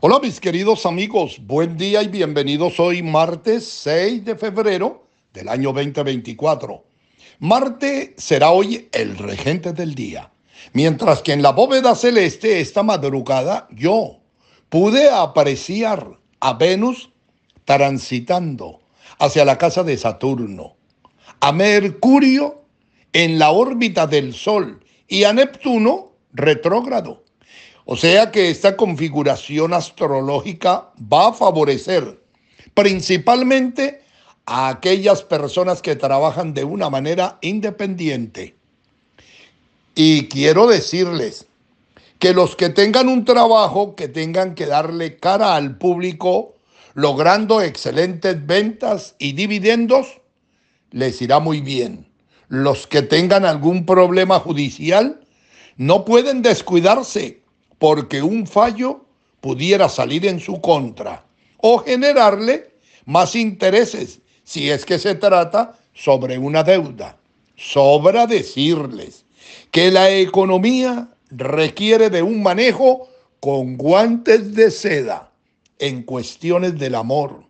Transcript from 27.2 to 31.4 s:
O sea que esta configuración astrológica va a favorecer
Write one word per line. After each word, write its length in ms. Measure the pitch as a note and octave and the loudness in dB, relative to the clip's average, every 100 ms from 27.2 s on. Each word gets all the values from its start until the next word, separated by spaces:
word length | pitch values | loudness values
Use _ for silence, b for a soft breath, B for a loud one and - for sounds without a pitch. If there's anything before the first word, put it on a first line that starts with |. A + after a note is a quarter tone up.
| _ _ b b b b | _ _ b b b b
O 140 | b B2 | b -2
sea 340 | E3 F#3 A3 | 2 4 4
que 200 | G#3 F3+ | 2 0
esta 260 | D#3+ G3 G3 | 2 0 2
configuración 960 | A3 D#3 D#3+ C#3+ C#3+ B2+ - D3 D#3+ | -2 -2 -6 -2 -2 -2 -4 -4 -2
astrológica 1160 | F3 D#3+ - D#3+ C3+ C3+ C#3+ - E3+ F3+ G3 - _ G#2+ | -2 -6 -6 -4 -2 -2 -4 -6 -4 -2 -2 -4 _ 0
va 180 | D3 G#3 | 4 4
a 40 | |
favorecer 880 | A3 | 4